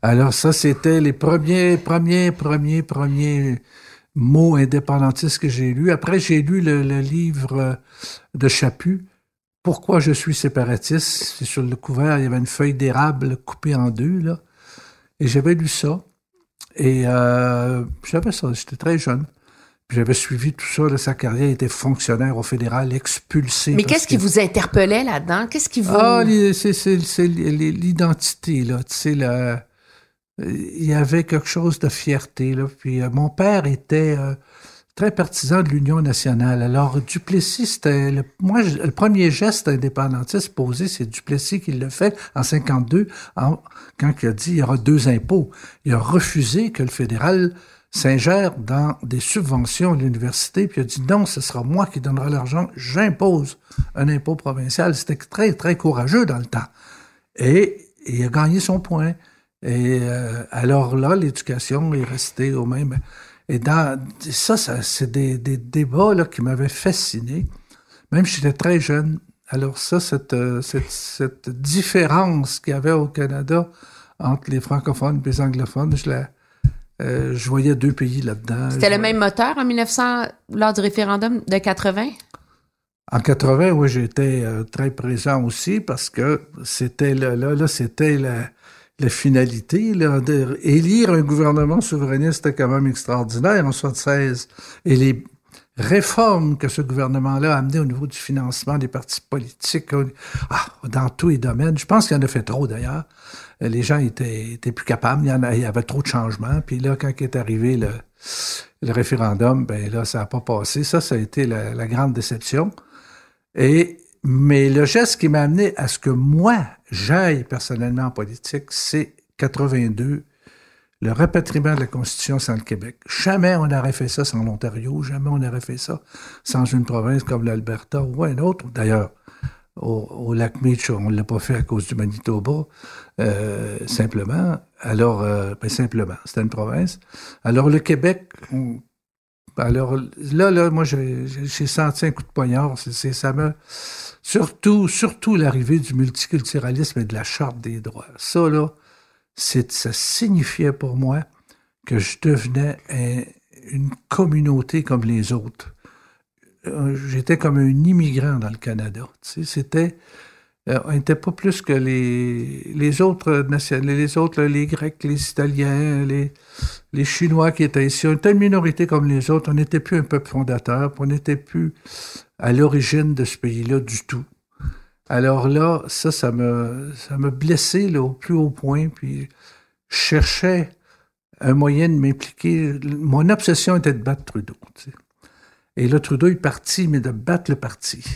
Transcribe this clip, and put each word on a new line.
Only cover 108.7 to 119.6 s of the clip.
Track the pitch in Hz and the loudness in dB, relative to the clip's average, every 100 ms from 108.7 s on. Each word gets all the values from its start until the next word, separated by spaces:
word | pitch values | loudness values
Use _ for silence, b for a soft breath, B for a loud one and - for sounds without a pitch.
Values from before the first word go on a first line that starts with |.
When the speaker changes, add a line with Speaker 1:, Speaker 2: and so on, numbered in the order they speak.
| _ | _
Speaker 1:
le | 123 | -4
référendum, | 117 - 127 110 101 120 131 120 | -2 0 0 0 2 2 2 0
ben | 104 104 | -4 -6
là, | 113 | -4
ça | 107 117 | -4 -6
a | 104 | -6
pas | 123 | -6
passé. | - 110 101 143 | -4 -4 -2 -4
Ça, | 147 170 | 0 0
ça | 156 120 | 0 -4
a | |
été | 107 - 131 | -2 -2 -2
la, | 113 107 | -2 -6
la | 120 113 | -8 -4
grande | 120 139 | 0 0
déception. | 120 - 117 - 135 185 - B B B B B B B - | -2 -4 -6 -2 -2 -2 -6 B B B B B B B 2
Et | 135 156 175 - _ _ | 4 4 2 -2 _ _
mais | 139 131 143 143 139 | 0 4 6 6 6
le | 135 | 4
geste | 143 226 233 - | 4 4 2 2
qui | 160 | 2
m'a | 151 | 4
amené | 147 170 208 - | 4 2 2 0
à | 139 | -4
ce | - | -2
que | 135 | 0
moi, | 127 135 151 196 233 131 - _ | 2 4 4 4 2 0 -10 _
j'aille | 95 98 170 185 143 | -6 0 2 4 0
personnellement | 117 120 - 120 120 123 | -2 -8 -6 -4 -2 -2
en | 127 | -4
politique, | 120 107 117 - 143 139 | -4 -10 -10 -10 -10 -8
c'est | - - 151 147 _ _ - | -8 -4 -4 -4 _ _ -4
quatre-vingt-deux, | 139 135 | -2 0